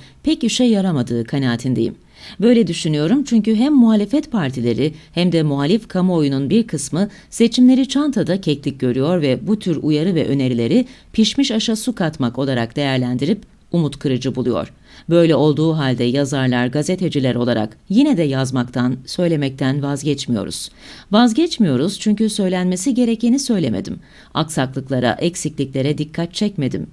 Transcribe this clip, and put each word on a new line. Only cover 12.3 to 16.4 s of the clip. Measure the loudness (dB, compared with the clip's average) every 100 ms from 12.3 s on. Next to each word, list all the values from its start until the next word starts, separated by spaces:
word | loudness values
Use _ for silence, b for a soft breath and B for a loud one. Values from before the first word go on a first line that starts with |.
| -2
olarak | -2 -2 -4 -2
değerlendirip | -2 0 -2 -2 -2 -2 -6 -20 _
umut | -2 -2 -2
kırıcı | -2 -2 -2
buluyor. | -2 -2 -2 -4 B B B 0
Böyle | 4 4
olduğu | 4 4 2 0 0
halde | 0 0
yazarlar, | 0 0 0 0